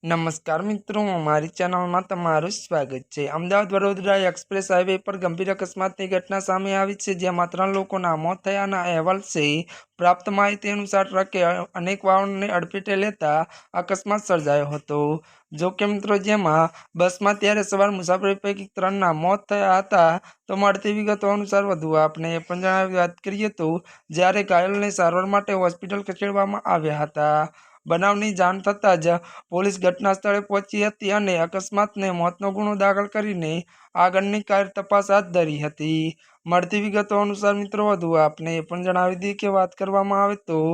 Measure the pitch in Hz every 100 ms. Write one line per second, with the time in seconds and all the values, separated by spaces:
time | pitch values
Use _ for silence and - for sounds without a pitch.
0 | 165 165 165 156 - 160 202 208 - 208
1 | 208 180 156 151 160 - 180 180 180 180
2 | 185 185 170 156 165 208 - 165 135 131
3 | 131 - 143 156 175 202 208 196 196 196
4 | 190 196 185 170 - 196 190 180 180 196
5 | 202 196 180 170 190 196 185 - 190 190
6 | 190 185 180 196 190 190 196 196 196 202
7 | - 185 185 175 175 175 190 196 190 190
8 | 180 156 165 185 196 196 196 196 175 165
9 | 165 190 196 170 147 151 170 - - _
10 | 175 180 208 202 202 202 208 202 202 202
11 | 190 185 190 190 175 180 175 185 175 196
12 | 190 190 196 196 202 180 170 196 196 196
13 | 208 202 151 151 165 - _ 180 175 190
14 | 202 208 208 175 147 147 143 147 - 147
15 | 147 156 _ _ _ 151 175 185 208 208
16 | 208 202 190 214 175 156 165 - - 165
17 | 180 180 202 202 202 208 202 196 202 196
18 | 170 185 196 196 202 196 196 - 185 196
19 | 185 156 170 202 - 202 196 185 196 196
20 | 165 175 - _ - 190 202 196 208 208
21 | 208 208 202 202 202 202 202 175 160 156
22 | 156 156 165 165 160 180 190 190 190 185
23 | 175 175 202 202 214 208 160 170 - -
24 | _ 156 180 196 196 175 185 202 208 196
25 | 170 175 190 202 202 190 180 175 185 202
26 | 202 180 202 202 196 208 - 180 156 151
27 | 147 151 151 151 156 _ _ _ - 165
28 | 196 202 214 185 180 190 190 202 208 175
29 | 160 170 - - - 175 196 185 180 180
30 | 202 196 208 202 202 202 196 208 208 208
31 | 202 208 202 175 170 190 185 202 208 208
32 | 196 175 170 175 196 196 208 208 196 196
33 | 202 214 214 185 160 165 170 _ _ 180
34 | 180 185 196 208 202 202 196 202 196 202
35 | 202 196 190 180 160 147 151 - 151 160
36 | 160 156 _ _ 165 175 175 208 208 202
37 | 202 202 208 202 202 202 202 208 208 196
38 | 170 165 151 156 160 165 156 175 180 180
39 | 180 185 202 202 202 196 185 - 196 196
40 | 196 196 202 202 - 160 160